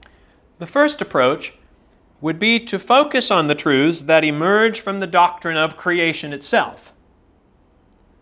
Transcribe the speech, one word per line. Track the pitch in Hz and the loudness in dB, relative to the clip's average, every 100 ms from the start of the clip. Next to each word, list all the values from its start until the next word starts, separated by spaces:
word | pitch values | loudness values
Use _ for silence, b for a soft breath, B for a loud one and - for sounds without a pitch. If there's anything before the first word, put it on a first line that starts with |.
| b b b b b - | b b b b b -18
The | 170 | -4
first | 277 294 294 | 0 0 -2
approach | - 147 127 156 - - _ _ _ _ _ _ | -4 0 2 0 -6 -16 _ _ _ _ _ _
would | 151 165 | -6 -2
be | 214 233 233 | 0 0 -2
to | 190 | -6
focus | - 254 294 262 233 | 2 2 2 0 0
on | 190 151 | 2 2
the | 147 | 0
truths | 165 135 151 165 | 2 2 2 0
that | 143 160 156 | 2 2 2
emerge | 147 170 208 226 214 | 0 0 2 2 -2
from | - 196 | -6 -6
the | 185 | 0
doctrine | 175 175 - 170 160 | 2 2 0 -4 -2
of | 156 151 | -2 -4
creation | 180 175 165 156 151 | -2 0 0 -2 -8
itself, | 143 - 226 117 - - _ _ _ _ _ _ _ _ _ _ _ _ _ | -8 -2 0 -2 -6 -20 _ _ _ _ _ _ _ _ _ _ _ _ _